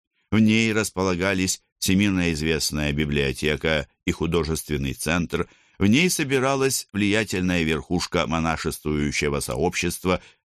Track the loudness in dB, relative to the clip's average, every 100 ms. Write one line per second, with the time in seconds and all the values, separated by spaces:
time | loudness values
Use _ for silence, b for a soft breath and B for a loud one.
0 | _ _ 0 4 6 4 2 0 -2 0
1 | 0 0 0 0 -2 -4 _ -6 0 2
2 | 4 2 0 0 0 0 -2 -2 -2 -2
3 | 0 0 -2 0 -2 0 0 0 -4 _
4 | -6 -2 0 0 -2 -4 -4 -4 -4 -4
5 | -2 -2 -2 -4 -6 b b b 4 4
6 | 4 0 0 0 0 0 0 -2 -6 -2
7 | 0 0 0 -2 0 0 0 -2 -2 -2
8 | 0 -2 0 0 -2 -2 -4 -6 -4 -2
9 | 0 0 -2 -2 -4 -2 -2 0 -4 -2
10 | -2 -2 B B